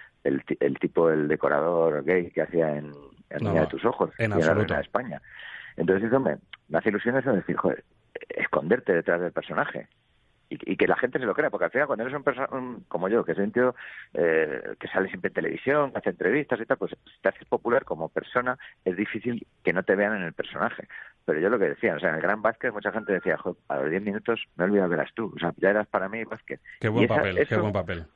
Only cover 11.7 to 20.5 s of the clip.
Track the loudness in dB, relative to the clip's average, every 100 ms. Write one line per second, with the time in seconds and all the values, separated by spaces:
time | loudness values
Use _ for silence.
11.7 | 0 0 -2 -4 -2 -2 -2 -4 -6 -8
12.7 | -10 -8 -4 2 2 0 0 0 2 2
13.7 | 0 -12 -18 -8 2 4 4 2 -2 -8
14.7 | -10 -4 0 0 -2 -4 -2 -4 -2 0
15.7 | 2 2 -2 -4 0 2 2 0 -2 0
16.7 | -2 -2 -8 -18 _ -2 -2 -4 -2 2
17.7 | 0 0 -6 -4 -4 -2 -2 -2 -4 -8
18.7 | -6 -4 -2 -2 -2 -4 -4 -8 _ 0
19.7 | 0 2 4 2 0 -4 -6 -8